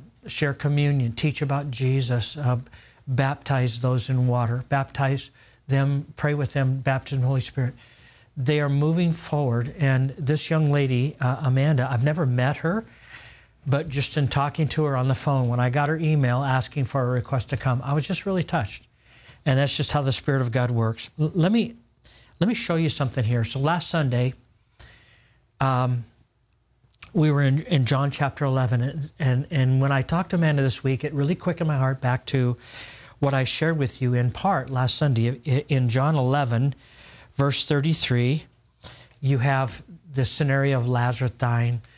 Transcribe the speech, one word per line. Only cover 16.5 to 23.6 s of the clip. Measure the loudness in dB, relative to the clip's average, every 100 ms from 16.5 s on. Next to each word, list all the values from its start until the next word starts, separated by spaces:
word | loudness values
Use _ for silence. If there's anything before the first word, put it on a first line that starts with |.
| 0 0 -2 -2
for | 0
a | 0
request | -2 -2 -4 -2
to | -2
come, | -2 -2
I | -2
was | -2 -2
just | -2 -2
really | -2
touched. | -2 -2 -2 -8 -16 _ _ -20 -20 -8 0
And | 2
that's | 2 2
just | 0
how | 0
the | 0
Spirit | 0 0 0
of | 0
God | 0 0
works. | 0 0 -2 -8 -4
L-, | -2 2
let | 2
me, | 2 0 -6 _ _ -20 -20 -12 -2
let | 0
me |
show | 0 0 0
you | 0
something | 0 -2 0
here. | 0 0 0
So |
last | 0